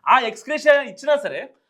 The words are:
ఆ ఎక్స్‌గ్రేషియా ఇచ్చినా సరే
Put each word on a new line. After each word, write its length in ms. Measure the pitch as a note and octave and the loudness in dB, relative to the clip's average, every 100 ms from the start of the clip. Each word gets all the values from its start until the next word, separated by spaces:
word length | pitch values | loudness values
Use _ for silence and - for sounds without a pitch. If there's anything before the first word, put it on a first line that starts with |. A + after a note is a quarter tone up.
| - | 2
ఆ 100 | B3 | 2
ఎక్స్‌గ్రేషియా 640 | A3+ A3 - D4+ D4 C#4+ | 2 -8 -8 -2 2 2
ఇచ్చినా 340 | B3+ - C#4+ C#4+ | 2 -10 -2 -2
సరే 380 | F3+ C#3 C4 _ _ | -2 -10 -14 _ _